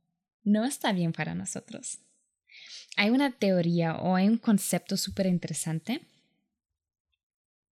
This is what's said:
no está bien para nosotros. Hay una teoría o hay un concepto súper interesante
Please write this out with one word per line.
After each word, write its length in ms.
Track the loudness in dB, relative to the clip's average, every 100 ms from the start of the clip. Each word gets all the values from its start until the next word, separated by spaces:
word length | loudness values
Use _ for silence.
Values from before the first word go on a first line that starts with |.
| _ _ _ _
no 220 | 0 2 0
está 260 | -2 -2
bien 220 | 0 0
para 220 | -2 -4 -6
nosotros. 640 | -8 -10 -12 -14 -14 -14 _ _ _ _ _ -20 -20 -20 -10 0
Hay 120 | 2
una 220 | 4 2
teoría 640 | 2 2 2 2 2 0 0
o 200 | 0 2
hay 120 | 4
un 100 | 2
concepto 600 | 4 2 2 -4 -2 -6
súper 300 | -4 -2 0
interesante 720 | 0 -2 -6 -4 -6 -4 -8 -10 _ _ _ _ _ _ _ _ _ _ _ _ _ _ _ _